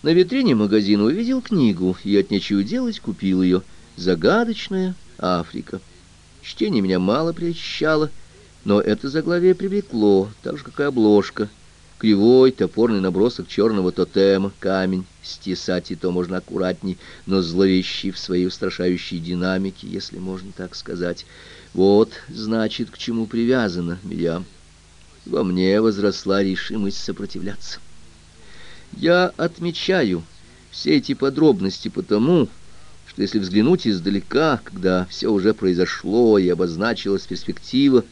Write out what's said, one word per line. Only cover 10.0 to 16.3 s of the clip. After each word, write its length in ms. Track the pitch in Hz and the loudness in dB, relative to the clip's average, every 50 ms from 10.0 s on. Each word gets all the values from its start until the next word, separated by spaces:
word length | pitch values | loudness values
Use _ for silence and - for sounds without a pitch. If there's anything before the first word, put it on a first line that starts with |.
| 104 104 101 95 98 107 107 - | 4 6 6 4 2 0 -8 -12
так 160 | - - 98 - | -10 -10 -10 -10
же, 60 | - | -12
как 160 | - - - | -14 -6 -2
и 20 | |
обложка. 680 | 143 143 135 120 110 107 104 101 95 - - - 104 107 - - - - - - - - - | -2 0 2 4 4 6 6 6 4 0 -6 -6 -6 -6 -8 -20 -20 -20 -20 -20 -20 -20 -12
Кривой, 540 | - - 110 107 98 104 117 127 131 131 131 | -2 2 2 4 6 6 8 8 8 8 6
топорный 500 | 127 - 101 87 - 107 113 117 110 98 | 4 2 -4 -2 0 0 2 2 2 0
набросок 480 | 92 92 87 92 104 120 - - 90 - | 0 0 2 2 0 0 0 -4 -14 -8
чёрного 440 | - - 101 113 110 101 92 90 | -2 0 0 2 2 2 0 0
тотема, 600 | 90 - 90 - - 98 98 98 98 95 98 98 - - | 0 0 -4 0 2 2 4 4 4 2 0 -4 -6 -6
камень, 460 | - 98 95 95 95 92 95 92 92 - - - | -4 -2 -2 0 0 0 -2 -4 -6 -10 -18 -20
стесать 680 | - - - - - 98 92 - - - 90 90 87 - | -18 -18 -18 -12 -6 -6 -6 -6 -4 -4 -4 -4 -4 -8
и 60 | 90 | -10
то 140 | 80 - 92 | -4 -4 -2
можно 260 | 90 90 90 85 | -2 -2 -4 -4